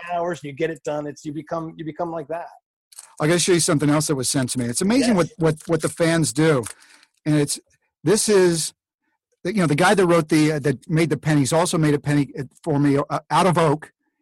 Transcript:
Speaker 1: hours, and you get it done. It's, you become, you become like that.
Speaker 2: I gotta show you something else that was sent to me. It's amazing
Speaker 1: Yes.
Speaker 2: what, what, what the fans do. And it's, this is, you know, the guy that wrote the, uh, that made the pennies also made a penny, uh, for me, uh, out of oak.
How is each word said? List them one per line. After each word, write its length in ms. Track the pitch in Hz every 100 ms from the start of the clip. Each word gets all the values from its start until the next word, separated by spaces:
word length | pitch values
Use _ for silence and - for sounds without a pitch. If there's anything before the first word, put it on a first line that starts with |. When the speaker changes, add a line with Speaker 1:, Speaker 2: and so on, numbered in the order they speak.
| 170
Speaker 1:
hours, 260 | 175 175 170
and 80 | 143
you 60 | 131
get 140 | 160
it 120 | 156
done. 240 | 156 147 147
It's, 180 | 143 156
you 80 |
become, 400 | 151 151 165 160 165
you 60 |
become 280 | 160 160 175
like 160 | 165 147
that. 160 | 165 156 - _ _ _ - - -
Speaker 2:
I 60 | 156
gotta 120 | 175
show 120 | 196
you 80 | 170
something 300 | - 147 147
else 180 | 151 156
that 80 | 135
was 140 | 120
sent 200 | 143 127
to 80 | 127
me. 60 | 120
It's 160 | 117
amazing 360 | 190 254 247 185
Speaker 1:
Yes. 160 | 156 -
Speaker 2:
what, 180 | 160 156
what, 60 | -
what 140 | 160
the 80 | 156
fans 420 | - 165 165 147
do. 320 | 151 160 135 104 - _ _ _ _ 156
And 100 | 151
it's, 240 | 143 - _ _ _ _
this 280 | 147 220 -
is, 440 | 202 180 165 - _ _ _ _ _ _ _
you 120 | 175 214
know, 120 | 160
the 80 | 143
guy 180 | 185
that 120 | 202 180
wrote 240 | 170 160
the, 240 | 156 151
uh, 60 | 156
that 300 | 143 127 -
made 200 | 160 160
the 80 | 151
pennies 340 | 156 147 127
also 260 | 165 175 175
made 160 | 151
a 60 | 143
penny, 300 | 139 147 139 -
uh, 40 | 123 _
for 160 | 170 143
me, 180 | 143 139
uh, 220 | - 139 -
out 160 | 156 185
of 120 | 165
oak. 340 | 160 151 - _ _ _